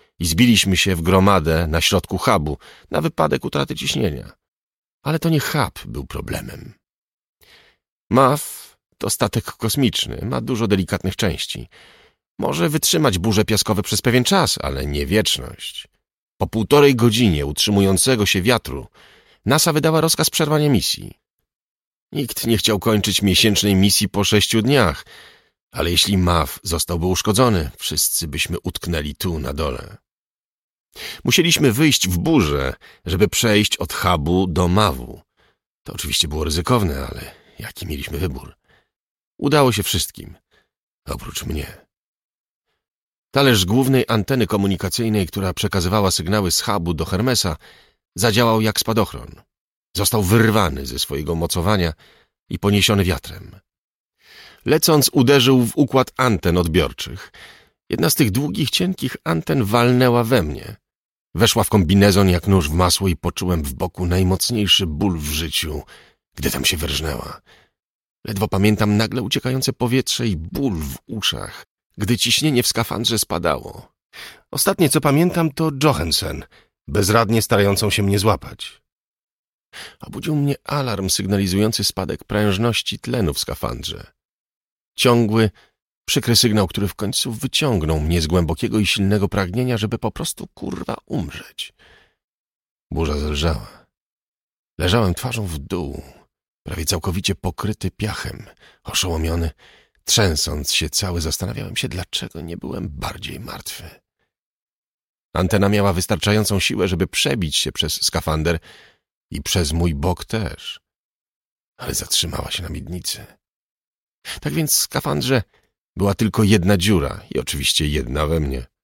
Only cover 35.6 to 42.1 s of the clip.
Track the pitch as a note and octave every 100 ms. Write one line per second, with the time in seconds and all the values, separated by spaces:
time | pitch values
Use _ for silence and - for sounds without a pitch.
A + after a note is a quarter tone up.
35.6 | _ _ - - D2+ - D2+ D#2 D#2 D#2+
36.6 | E2 B2 F#2 C2+ C#2 - - - _ -
37.6 | - - E2+ C#2+ - C#2+ F2 B1+ - -
38.6 | _ _ _ _ _ _ _ - A2 D3
39.6 | C3 G#2+ - F#2 - - - - _ _
40.6 | _ _ _ _ - C#2+ - - D#2 D2+
41.6 | C#2 - _ _ _